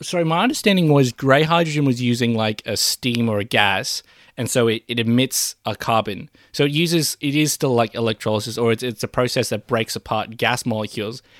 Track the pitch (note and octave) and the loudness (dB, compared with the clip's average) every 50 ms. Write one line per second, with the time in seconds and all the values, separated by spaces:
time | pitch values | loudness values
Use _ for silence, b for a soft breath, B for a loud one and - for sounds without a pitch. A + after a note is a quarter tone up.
0 | - - - F3 E3+ D#3+ D#3+ F3 G#3 B3+ D#4+ - - G#3 G3 F#3 E3+ D3+ D3 C#3+ | -10 -4 -2 0 0 0 2 2 2 0 0 0 2 2 4 4 4 4 4 4
1 | C3+ B2 - - C#3 C3+ C3 C#3+ D#3 D#3 E3+ E3+ E3+ D#3 D3 D3+ C#3+ C#3 B2 A#2+ | 4 2 0 0 2 4 4 4 4 4 2 2 2 0 0 0 2 2 0 0
2 | B2 A#2+ A#2+ A#2 B2 A#2 A#2 A2 A2 G#2+ G#2+ - - - G#2 - - - - - | 0 0 0 2 0 0 0 0 0 -2 -2 -4 -6 -6 -4 -2 -2 -2 -2 -2
3 | - B2+ A#2+ A#2+ A#2 A2+ G#2+ G2+ G2+ - - A2+ G#2 G2 G2 F#2+ B2+ - - - | -4 -2 -2 0 0 0 0 -2 -2 0 2 4 4 4 2 0 -2 -4 -6 -8
4 | b b b b b b b - A#2+ A2 - C3 A#2 A#2 A2 A2+ - - B2 A#2+ | b b b b b b b -6 -6 -2 2 2 2 2 2 0 -4 -4 -4 -2
5 | A2+ A2+ A#2 B2 C3 C3 - - - - - - - A2+ G#2 - - - A2+ A2 | 0 2 2 2 2 0 -2 -4 -4 -4 -6 -8 -8 -8 -6 -4 -2 0 0 0
6 | G#2 G#2+ G2 F2+ - - b b b b - - C#3+ D3 D3 D3+ F3 E3 E3+ E3 | 0 -2 -6 -10 -12 -16 b b b b -2 0 0 0 2 0 0 2 2 0
7 | D3 - - - - C#3+ C#3 D3+ D#3 D3 - - D#3 C#3 B2 A#2 A#2 A2+ - A#2 | 0 -2 -4 -4 -4 -2 0 0 0 0 0 0 0 2 2 2 2 0 -2 -2
8 | A#2 A2 A2 - - A2 G#2+ G#2+ G#2 A#2 A2 A2+ A#2+ A#2 A2+ G#2 B2 B2 A2 - | -2 -2 -2 -2 -2 -2 -2 -2 -2 -4 -4 -2 0 0 0 0 -2 -6 -6 -6
9 | - A2+ - - B2 A#2+ - C3+ A2+ - A#2 G#2 - - B2 A2+ A2+ - - A2 | -8 -4 -2 0 0 0 0 -2 -2 -2 -4 -6 -4 -2 -2 -2 -2 -2 -6 -10
10 | - - A2+ G#2+ G#2 - A2+ - A#2+ A2+ B2 - - B2+ A2+ A2 G#2+ G#2+ - A#2 | -8 -6 -4 -4 -4 -6 -6 -2 0 0 0 0 -2 -4 -4 -4 -4 -6 -6 -8
11 | G#2 G#2+ A#2+ - b b b | -8 -8 -8 -12 b b b